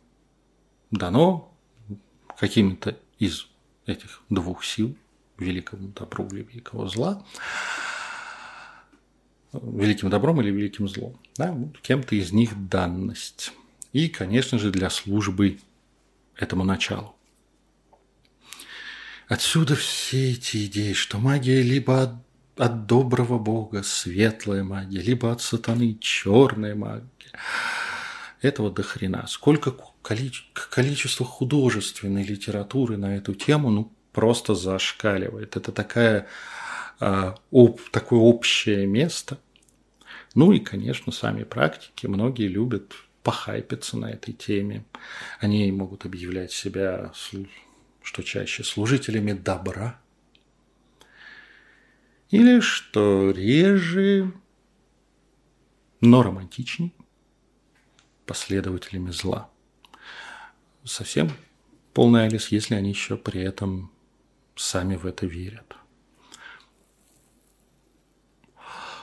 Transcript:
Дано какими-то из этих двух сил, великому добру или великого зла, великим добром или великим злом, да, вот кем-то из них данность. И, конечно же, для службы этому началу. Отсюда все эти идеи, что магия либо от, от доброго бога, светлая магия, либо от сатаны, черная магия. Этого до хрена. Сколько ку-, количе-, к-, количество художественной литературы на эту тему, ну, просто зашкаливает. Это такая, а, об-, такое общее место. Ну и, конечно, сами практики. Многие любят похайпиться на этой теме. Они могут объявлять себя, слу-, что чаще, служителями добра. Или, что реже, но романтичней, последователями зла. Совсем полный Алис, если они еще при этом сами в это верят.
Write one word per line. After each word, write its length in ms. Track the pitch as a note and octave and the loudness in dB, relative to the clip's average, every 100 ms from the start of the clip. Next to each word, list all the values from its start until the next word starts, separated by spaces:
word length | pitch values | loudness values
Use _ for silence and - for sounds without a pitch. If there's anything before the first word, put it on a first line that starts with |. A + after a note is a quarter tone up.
| _ _ _ _ _ _ _ _ - | _ _ _ _ _ _ _ _ -6
Дано 640 | G#2+ F2 A#2+ F3+ E3+ - _ _ _ G#2 G2+ _ _ - - | -4 0 4 4 2 -6 _ _ _ -18 -18 _ _ -14 -4
какими-то 600 | B2+ A2+ G2 F#2 - - _ - | 0 4 4 2 -8 -8 _ -4
из 280 | G2 D2+ - _ _ _ | -4 -4 -14 _ _ _
этих 380 | - - - - - | -8 -8 -10 -18 -6
двух 360 | F#2 E2+ F2 | -4 -4 -8
сил, 320 | - - A#2+ C#3+ _ _ _ - | -8 -4 -4 -6 _ _ _ -10
великому 500 | F#2 F2+ - G2 G2 | -6 -6 -8 -14 -14
добру 380 | - G2 - G2 | -14 -12 -10 -8
или 140 | G2 | -10
великого 460 | G#2+ A#2 - A2 G2 | -14 -18 -14 -10 -8
зла, 380 | G#2+ E3+ G3+ - - - - - - - - - - - - - - - - _ _ _ _ _ _ _ | -4 -4 -4 -10 -14 -10 -8 -8 -8 -8 -10 -12 -14 -14 -16 -18 -20 -20 -20 _ _ _ _ _ _ _
великим 560 | C3+ A#2+ A2 G#2 G#2 F#2+ | -12 -8 0 0 2 0
добром 300 | G2+ C#3 D#3 | 2 2 2
или 100 | G#2 | 2
великим 380 | G2 G2+ - G2 | 0 -4 -4 -6
злом, 300 | - - - _ - | -6 -12 -14 _ -6
да, 160 | F3 | -4
вот 260 | C#3 D3+ - | -4 -8 -8
кем-то 340 | - C3 C3 | -2 0 0
из 180 | G#2 F2 | -2 2
них 180 | G#2+ A#2 G2+ F#2+ | 2 2 0 -4
данность. 840 | F#2+ F2 F2+ F#2+ - - - - - _ - - | -2 -2 -4 -6 -8 -14 -14 -14 -16 _ -20 -4
И, 160 | C3+ E3 | -2 -2
конечно 500 | - F#2+ A#2+ - A#2 | -2 0 0 2 0
же, 120 | G#2 | 0
для 200 | F#2 F#2 | 0 -2
службы 720 | - F#2+ G#2 G2+ F#2 G2 - _ _ _ _ _ _ _ | -4 -2 -2 0 2 2 0 _ _ _ _ _ _ _
этому 300 | - - F#2 | -10 -4 -2
началу. 520 | F#2+ F#2 - G2 G#2+ _ _ _ _ _ _ _ _ _ _ _ _ _ - - - - - - - - - | 0 0 -2 -6 -10 _ _ _ _ _ _ _ _ _ _ _ _ _ -20 -20 -18 -18 -16 -16 -18 -12 -4
Отсюда 500 | - - E3 D#3 D3+ | -2 2 2 2 0
все 560 | - - - C3 C3 | -2 -6 -4 0 0
эти 340 | A#2 - A2 G2+ | -2 -4 -4 -4
идеи, 260 | G#2 G#2 | -2 -2
что 260 | F#2+ - G#2 | -2 -2 0
магия 440 | C3 C#3+ B2+ C3 | 2 2 4 4
либо 400 | B2 C3+ C3 C3 | 4 2 4 2
от, 120 | B2+ A#2 _ _ _ - | 2 -4 _ _ _ 0
от 280 | A#2+ A#2 G#2 | 0 0 4
доброго 520 | A#2+ B2 B2 A#2 A#2+ | 4 4 2 2 0
бога, 440 | G#2+ A2+ G#2+ G2+ | 0 -2 -4 -6
светлая 800 | G2+ - F2 F#2 A2 A2 G#2 G2 | -4 -4 -2 2 2 2 -4 -2
магия, 380 | F#2+ F#2+ F#2+ F#2+ | -2 -6 -6 -4
либо 320 | G2 B2 A#2 | -2 0 0
от 80 | A#2 | -2
сатаны, 560 | - A#2 - A#2 A#2 G#2+ | -4 -4 0 2 2 0
черная 760 | - - G2 A#2 C3 G#2+ G#2 | -4 -2 6 8 8 4 -4
магия. 580 | G#2 G#2+ A2 B2 _ - - - - - - - - - - - - | -6 -8 -10 -14 _ -20 -14 -8 -6 -6 -6 -8 -8 -10 -14 -16 -2
Этого 300 | C#3 - G#2 | 0 0 -2
до 120 | G2+ | -2
хрена. 440 | - - F#2+ A2+ A2 | -6 -4 -4 -4 -6
Сколько 460 | - C#3+ D3+ C3+ | 0 2 4 0
ку-, 220 | - - _ | -8 -16 _
количе-, 420 | - A2 C3 - - | -6 -4 -4 -10 -14
к-, 180 | - - | -14 -4
количество 540 | B2+ C3+ C#3+ B2+ - A#2+ | 0 0 0 -2 -2 -4
художественной 960 | - C3 D3 B2 G#2 - - G2 G2 | -4 0 2 2 0 -4 -6 -4 -4
литературы 760 | G2 G2+ - G2+ G2+ C3+ A#2+ G#2 | -4 -6 -6 -6 -4 -2 -2 -2
на 200 | G2 G2 | -4 -4
эту 180 | G2+ | -4
тему, 360 | F#2+ - D3+ C3 | -4 2 4 4
ну, 220 | G#2 G#2+ _ _ | 0 -2 _ _
просто 420 | - A2 A#2 - | 2 4 4 2
зашкаливает. 1040 | F#2 F#2 F#2+ - - G#2+ G2 F#2+ G#2+ G#2 - | 0 0 -2 -4 -2 0 0 -4 -8 -8 -8
Это 160 | - | -6
такая, 540 | G2+ - A#2+ A#2 G#2 - - - - - - - - | -6 -2 4 4 4 -2 -16 -16 -14 -12 -12 -12 -4
а, 360 | G#2 G2 F#2+ G2 - | 0 0 -2 -6 4
об-, 280 | B2+ A#2+ - - | 10 10 8 -4
такое 280 | A2 - A#2+ | -4 2 6
общее 680 | A#2 A#2 - - A2 G2+ G2 | 8 6 2 0 2 0 2
место. 520 | A2 E3 - - C3+ _ _ _ _ _ _ - - - | 2 0 -4 -10 -14 _ _ _ _ _ _ -20 -20 0
Ну 180 | A#2 F3+ | 6 8
и, 60 | - | 8
конечно, 540 | - G2 A2+ C3 - | 2 -6 -4 -6 -6
сами 320 | - A2 G#2+ | -4 -4 -4
практики. 600 | A2 A#2+ D3+ - - - G2 | -4 2 2 0 -18 -10 -6
Многие 420 | G2 B2 A#2 G2+ | -2 -2 0 -2
любят 460 | G2 B2 G2+ - - _ _ | -2 -2 -4 -8 -20 _ _
похайпиться 720 | - - G#2 G#2+ - - - A2+ | -4 -4 -6 -8 -8 -10 -8 -8
на 140 | A2 | -8
этой 220 | A2 A#2 | -10 -14
теме. 520 | - - G2+ G#2 G#2+ - - - - - - | -12 -4 -4 -4 -8 -14 -20 -18 -16 -16 -4
Они 320 | G#2 G#2 G2 | 0 2 2
могут 340 | G2 F#2 G2 | 0 -6 -10
объявлять 460 | F#2 F2+ F2+ F#2 F2+ | -12 -10 -8 -8 -8
себя, 600 | - G2 G2 F#2+ F#2 G2 | -8 -6 -4 -4 -4 -10
слу-, 340 | - - F#2+ G2 - _ _ _ _ | -14 -14 -12 -14 -18 _ _ _ _
что 200 | - - | -14 -10
чаще, 420 | - G2+ G2 - | -8 -6 -6 -8
служителями 680 | - G#2 A2 C3+ A2+ A2 G#2 | -6 -2 0 0 0 -2 -2
добра. 680 | F#2+ - D#2+ F#2+ F#2 A#2 - _ _ _ _ _ _ _ _ _ _ _ - - - - - _ _ _ _ _ _ - | -4 -4 -4 -6 -6 -8 -10 _ _ _ _ _ _ _ _ _ _ _ -20 -20 -20 -20 -20 _ _ _ _ _ _ 2
Или, 300 | G3+ A#3+ B3 | 8 10 8
что 720 | - - - G#2 G#2 G2 G2 | 6 -2 -2 4 6 6 4
реже, 1000 | F#2 G2+ D3+ G3 G3 E3+ F#3 G3 G3 F#3 - _ _ _ _ _ _ _ _ _ _ _ _ _ _ _ - | 2 4 6 6 6 4 2 4 4 2 -6 _ _ _ _ _ _ _ _ _ _ _ _ _ _ _ 6
но 220 | A#2 B2+ | 8 10
романтичней, 720 | G2+ F#2+ F#2 - B2 - F3 - - _ _ _ _ _ _ _ _ _ _ _ - | 8 0 -10 -12 -10 -6 -8 -8 -20 _ _ _ _ _ _ _ _ _ _ _ -10
последователями 840 | - - G2 F#2 F#2 - F#2+ F2+ | -8 -4 -2 -2 -6 -8 -10 -8
зла. 400 | E2 F#2 G#2 - _ _ _ _ - - - - - - _ _ _ | -6 -4 -4 -8 _ _ _ _ -20 -20 -18 -18 -18 -20 _ _ _
Совсем 460 | - - - - D#3 C3+ _ _ _ _ _ | -12 -10 -4 -2 -2 -4 _ _ _ _ _
полный 320 | C3 A#2+ A#2 A2 | 4 8 8 6
Алис, 220 | A2 - | 0 -2
если 260 | G#2+ - | -2 0
они 160 | G#2 G2 | -2 -2
еще 260 | G2 - F#2+ | -4 -6 -6
при 240 | G2+ F#2+ | -6 -6
этом 520 | F#2 - G2 F#2 F#2 _ _ _ _ _ _ - | -6 -4 -6 -6 -10 _ _ _ _ _ _ -8
сами 360 | - F#2 F#2+ F2+ | -4 -2 -2 -4
в 100 | F#2 | -6
это 200 | - F#2 | -6 -8
верят. 500 | E2 F#2 A2 - - _ _ _ _ _ - - - _ _ _ _ _ _ _ _ _ _ _ _ _ _ _ _ _ _ _ _ - - - - | -8 -12 -16 -20 -20 _ _ _ _ _ -20 -20 -20 _ _ _ _ _ _ _ _ _ _ _ _ _ _ _ _ _ _ _ _ -20 -16 -16 -16